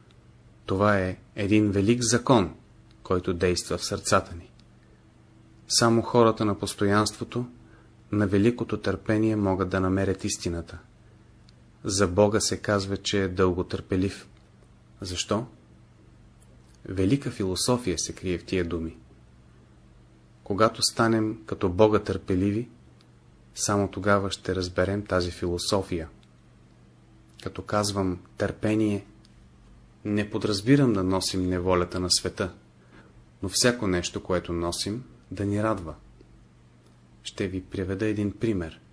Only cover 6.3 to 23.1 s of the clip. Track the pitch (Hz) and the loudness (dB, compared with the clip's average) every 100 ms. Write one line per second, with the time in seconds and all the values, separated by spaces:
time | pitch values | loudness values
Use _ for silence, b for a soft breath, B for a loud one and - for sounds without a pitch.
6.3 | 110 107 98 98 - 101 104 110 - 117 | 4 0 -2 -4 0 2 4 2 -2 -6
7.3 | 120 123 B B B B B - 104 104 | -6 -6 B B B B B -4 0 4
8.3 | 101 113 120 117 107 101 92 - 107 110 | 4 4 2 -2 -4 -4 -4 -2 0 2
9.3 | 107 98 92 92 95 92 95 98 92 104 | 2 2 2 0 0 2 2 0 -2 -4
10.3 | - 90 85 - 87 - - - - - | -4 -4 -6 -8 -16 -20 -20 -20 -20 -20
11.3 | - - - - - 117 95 95 92 104 | -20 -20 -20 -20 -12 -4 0 2 4 4
12.3 | 104 - 95 - 101 95 98 - 101 95 | 4 0 -2 0 0 0 -4 -2 0 0
13.3 | 92 92 87 90 92 - 95 98 - - | 2 2 2 -2 -6 -2 -2 -2 -4 -18
14.3 | - - - - - - - 95 87 - | -20 -20 -20 -20 -20 -20 -14 -8 -6 -2
15.3 | 104 127 - - - - - - - - | -2 -4 -12 -20 -20 -20 -20 -20 -20 -20
16.3 | - - - - - - 95 92 139 139 | -20 -20 -20 -20 -18 -6 0 2 2 -2
17.3 | - 95 90 - 123 101 82 - - 92 | -4 -4 -2 0 0 -2 -4 -6 -6 -4
18.3 | 85 - 92 85 85 80 - - - - | -4 -2 -2 -2 -4 -6 -10 -20 -20 -20
19.3 | - - - - - - - - - - | -20 -20 -20 -20 -20 -20 -20 -20 -20 -20
20.3 | - - 98 113 - - - 113 113 110 | -12 -4 2 2 2 -2 2 2 2 0
21.3 | 110 - - 98 90 107 107 - 95 - | -4 -10 -2 0 4 6 4 0 -4 -2
22.3 | 92 101 104 123 - - - - | 0 0 -2 -6 -12 -20 -20 -20